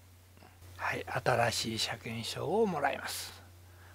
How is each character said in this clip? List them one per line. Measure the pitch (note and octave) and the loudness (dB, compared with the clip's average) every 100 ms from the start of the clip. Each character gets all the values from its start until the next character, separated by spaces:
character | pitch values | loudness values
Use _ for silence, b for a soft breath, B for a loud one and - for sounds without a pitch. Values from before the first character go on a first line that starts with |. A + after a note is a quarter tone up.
| - - - - - - - - | -20 -20 -20 -20 -20 -20 -18 -6
は | - | -2
い、 | - - | -2 -2
新 | B2+ C3+ A#2 A#2 | 0 4 4 4
し | - A#2 A2 | 2 0 0
い | |
車 | - A2+ | -2 -2
検 | A#2 A#2 A2 | -6 -4 -4
証 | A#2 B2 G#3 | -2 0 4
を | G#3+ | 4
も | D#3 | 4
ら | - | 0
い | - | 0
ま | - | -4
す。 | - - - - - b b b | -6 -8 -12 -18 -20 b b b